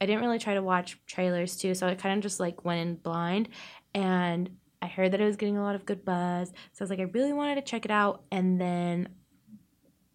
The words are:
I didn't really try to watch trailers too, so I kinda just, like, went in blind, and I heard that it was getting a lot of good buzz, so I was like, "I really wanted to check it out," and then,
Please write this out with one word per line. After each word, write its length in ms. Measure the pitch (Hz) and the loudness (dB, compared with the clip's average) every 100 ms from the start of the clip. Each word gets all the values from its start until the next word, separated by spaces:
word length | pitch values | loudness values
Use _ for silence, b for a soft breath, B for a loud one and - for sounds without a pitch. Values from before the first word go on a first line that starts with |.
I 60 | 196 | 0
didn't 160 | 220 | 2
really 160 | 240 233 | 2 0
try 160 | 214 | 0
to 80 | 196 | 0
watch 360 | 190 180 180 - - | 2 0 0 -10 -10
trailers 500 | - 185 175 180 - | -2 0 0 -2 -2
too, 180 | 190 | -2
so 120 | 185 180 | 0 0
I 80 | |
kinda 260 | 185 196 202 | 0 0 0
just, 160 | 202 - | -2 -2
like, 240 | 175 175 | -4 -2
went 160 | 175 170 | -2 -2
in 140 | 170 165 | -2 -4
blind, 520 | 165 170 170 196 226 B B B B | -4 -2 0 0 -2 B B B B
and 560 | 202 190 185 175 170 185 - _ - | -2 2 2 2 0 -2 -6 _ -10
I 60 | 175 | -6
heard 260 | - 185 | 2 4
that 80 | 196 | 4
it 40 | 208 | 2
was 100 | 202 | 2
getting 200 | 208 202 | 0 0
a 40 | |
lot 120 | 202 | 0
of 100 | 202 196 | -2 -4
good 180 | 196 190 | -4 -2
buzz, 420 | 175 180 175 180 - B | 0 0 -2 -4 -8 B
so 100 | - | -8
I 20 | |
was 60 | 190 | -4
like, 100 | 190 | -2
"I 40 | 185 | -2
really 180 | 226 285 | 0 0
wanted 200 | 285 294 277 | 0 0 -2
to 60 | |
check 220 | 277 233 | -2 -4
it 60 | 214 | 0
out," 340 | 208 202 - - | 4 4 0 -4
and 280 | 190 185 180 | 0 2 4
then, 480 | 180 175 175 175 180 - _ _ _ 214 _ _ _ _ _ | 2 0 0 0 -4 -8 _ _ _ -20 _ _ _ _ _